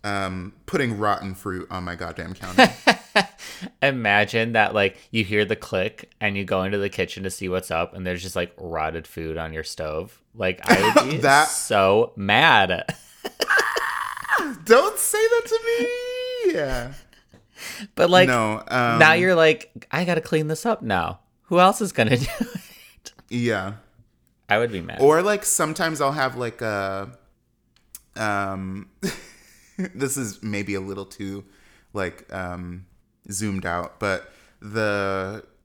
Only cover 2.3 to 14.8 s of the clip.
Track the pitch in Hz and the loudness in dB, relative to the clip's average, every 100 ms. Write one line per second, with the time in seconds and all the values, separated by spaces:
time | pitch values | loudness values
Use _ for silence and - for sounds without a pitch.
2.3 | 92 92 90 254 - - - - 214 190 | -12 -2 4 4 4 0 0 0 -2 -2
3.3 | - - - 196 _ 139 131 110 101 104 | -8 -18 -14 -16 _ -2 0 2 2 2
4.3 | 117 113 113 101 104 98 - _ 117 98 | 0 0 2 2 2 0 -2 _ -4 0
5.3 | 104 101 107 - 98 98 - - _ 104 | 0 0 -2 -4 -4 -4 -6 -20 _ -4
6.3 | 98 92 95 95 101 98 - 90 - 95 | -4 -2 -2 0 -2 -2 -2 -6 -4 -8
7.3 | - 92 90 - 82 85 - 90 90 92 | -6 -4 -4 -2 -4 -4 -6 -6 -6 -6
8.3 | 92 90 - 87 82 80 80 80 - 80 | -6 -6 -8 -8 -4 -4 -6 -10 -10 -8
9.3 | 80 80 80 - - 78 78 92 _ _ | -8 -8 -8 -10 -8 -6 -6 -8 _ _
10.3 | 110 92 - - - - 294 254 147 135 | -4 -4 -2 2 2 4 4 2 0 4
11.3 | 139 151 - - 107 95 104 120 - 98 | 6 4 -2 0 4 4 4 2 -2 2
12.3 | 110 160 117 95 90 - - - - - | 4 6 6 4 0 -4 -10 -14 -16 -16
13.3 | - - - - - - - - - - | -8 0 2 2 -4 -6 -6 -8 -10 -2
14.3 | - 311 196 165 233 | -2 -2 -8 6 6